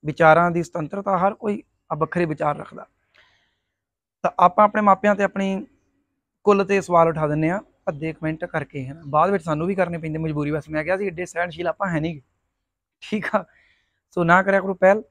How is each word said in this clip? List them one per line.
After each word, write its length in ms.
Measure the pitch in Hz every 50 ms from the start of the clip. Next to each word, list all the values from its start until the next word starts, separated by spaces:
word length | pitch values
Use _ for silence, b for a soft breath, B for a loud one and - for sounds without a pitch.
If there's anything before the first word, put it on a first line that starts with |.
| -
ਵਿਚਾਰਾਂ 460 | 151 151 - 165 160 156 165 175 175
ਦੀ 120 | 170 175
ਸੁਤੰਤਰਤਾ, 560 | 165 - _ 175 156 143 - 196 196 202 196 175
ਹਰ 160 | 180 196 220
ਕੋਈ 280 | _ - 214 202 214 - _ _ _ _ _
ਆ 20 | 165
ਵੱਖਰੇ 300 | 151 156 156 - 180 175
ਵਿਚਾਰ 320 | 160 151 143 151 147 143
ਰੱਖਦਾ। 300 | 151 - - - - - _ _ _ _ _ _ _ _ _ _ _ _ _ _ _ _ _ _ _ _ _ _ _ _ _ _ _
ਤਾਂ 80 | - 170 - -
ਆਪਾਂ 260 | 185 180 180 - 214
ਆਪਣੇ 180 | 208 - 214
ਮਾਪਿਆਂ 320 | 214 202 190 190 - 208 202
ਤੇ 80 | 190
ਆਪਣੀ 440 | 202 190 - 196 196 196 190 190 - _ _ _ _ _ _ _ _ _ _ _ _ _ _ _ _
ਕੁੱਲ 200 | 202 208 196 202
ਤੇ 160 | 180 202 196
ਸਵਾਲ 280 | - - 175 170 165 165
ਉਠਾ 180 | 160 156 156
ਦਿੰਦੇ 240 | 147 151 151 156 156
ਹਾਂ 100 | 180 202 - _ _ _ _
ਭੱਦੇ 280 | - 170 139 156 160
ਕੁਮੈਂਟ 320 | 156 - - 156 160 156 -
ਕਰਕੇ, 420 | 175 - 160 143 - - - 131
ਹੈ 80 | 127 139
ਨਾ। 80 | 165 165
ਬਾਅਦ 240 | 143 139 151 160 190
ਵਿੱਚ 140 | 202 190 156
ਸਾਨੂੰ 220 | 170 151 151 160
ਵੀ 80 | 180 202
ਕਰਨੇ 240 | 185 180 170 170 165
ਪੈਂਦੇ 200 | 160 160 156 160
ਮਜਬੂਰੀ, 320 | 160 156 151 147 147 147
ਬਸ 180 | 151 151 143 151
ਮੈਂ 160 | 156 151 156
ਕਿਹਾ 120 | 156 185
ਸੀ 100 | 190 202
ਏਡੇ 200 | 196 170 156 180
ਸਹਿਣਸ਼ੀਲ 400 | 170 - 165 175 175 156 160 175
ਆਪਾਂ 220 | 175 160 _ 202 190
ਹੈ 120 | 175 -
ਨਹੀਂ, 200 | 156 165 165 139 _ _ _ _ _ _ _ _ _ _ _ _ _ _ _ _
ਠੀਕ 260 | - - - 220 - - -
ਆ। 100 | 202 - _ _ _ _ _ _ _ _ _ _ _ _ _
ਸੋ 140 | _ 180 175
ਨਾ 180 | 165 175 185
ਕਰਿਆ 180 | 190 196 190 196
ਕਰੋ 140 | 185 190 190
ਪਹਿਲ। 280 | - - 185 202 220 220 _